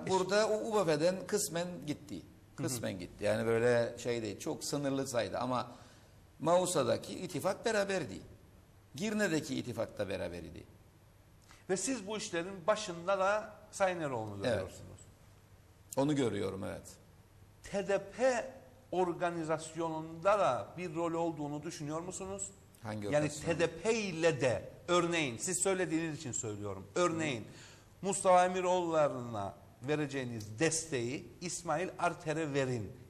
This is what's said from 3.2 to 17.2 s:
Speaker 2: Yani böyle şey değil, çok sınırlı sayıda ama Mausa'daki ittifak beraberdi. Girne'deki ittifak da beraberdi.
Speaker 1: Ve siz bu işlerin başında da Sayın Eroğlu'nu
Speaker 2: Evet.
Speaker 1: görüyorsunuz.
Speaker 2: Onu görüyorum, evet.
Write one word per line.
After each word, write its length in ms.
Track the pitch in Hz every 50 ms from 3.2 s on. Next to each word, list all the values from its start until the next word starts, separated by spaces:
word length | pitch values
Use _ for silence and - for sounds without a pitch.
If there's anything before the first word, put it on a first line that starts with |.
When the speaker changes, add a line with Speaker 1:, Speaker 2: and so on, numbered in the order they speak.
| 98
Speaker 2:
Yani 220 | 104 107 113 113
böyle 500 | 113 117 117 117 123 120 120 117 113 -
şey 240 | - - 131 120 117
değil, 180 | 110 104 95 -
çok 240 | - 160 147 - -
sınırlı 440 | - - 143 143 139 135 135 135
sayıda 320 | 135 123 117 107 95 92 90
ama 320 | 123 127 127 123 123 - - - - - - - - - - - - - - -
Mausa'daki 720 | - 160 175 180 185 170 - 156 131 117 110 - - - -
ittifak 520 | - 185 175 - 202 - 185 208 - -
beraberdi. 560 | 233 220 208 202 196 196 185 151 107 95 78 - - - - - - - - - - - - - - -
Girne'deki 600 | 131 185 220 214 214 208 185 160 151 - - 135
ittifak 420 | 127 - 123 113 117 110 - -
da 120 | - 104 95
beraberdi. 540 | 92 92 90 87 85 87 82 80 85 82 - - - - - - - - - - - - - - - - - - - - - -
Speaker 1:
Ve 80 | 185
siz 300 | 185 - - 269 233 190
bu 100 | 190 220
işlerin 500 | 208 - - 175 165 170 190 196 190 156
başında 520 | 214 214 214 - - 170 170 170 180 196 190
da 340 | 185 196 208 214 214 - - - - -
Sayın 280 | - - 202 185 180 170
Eroğlu'nu 420 | 160 143 131 117 110 107 101 98 101
Speaker 2:
Evet. 100 | 127 -
Speaker 1:
görüyorsunuz. 460 | 101 95 92 - - - 95 95 - - - - - - - - - - - - - - - - - - - -
Speaker 2:
Onu 180 | 131 135 147 151
görüyorum, 480 | 139 131 113 101 101 98 98 95 95 98
evet. 200 | 95 90 76 - - - - - - - -